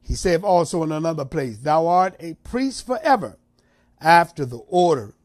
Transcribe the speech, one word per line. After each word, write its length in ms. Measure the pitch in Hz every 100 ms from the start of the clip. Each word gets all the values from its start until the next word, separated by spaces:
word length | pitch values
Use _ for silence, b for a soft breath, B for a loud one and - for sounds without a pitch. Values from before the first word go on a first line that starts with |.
He 100 | -
saith 300 | 131 190 170
also 400 | 202 175 160 175
in 80 | 160
another 340 | 156 160 160 139
place, 320 | 156 131 107
"Thou 300 | 147 156 165
art 280 | 180 185 -
a 160 | 165 165
priest 500 | - 240 269 - -
forever, 520 | 247 311 254 123 - _ _ _ _ _ _
after 460 | 156 170 170 - 131
the 140 | 120 -
order 480 | 180 175 143 104 _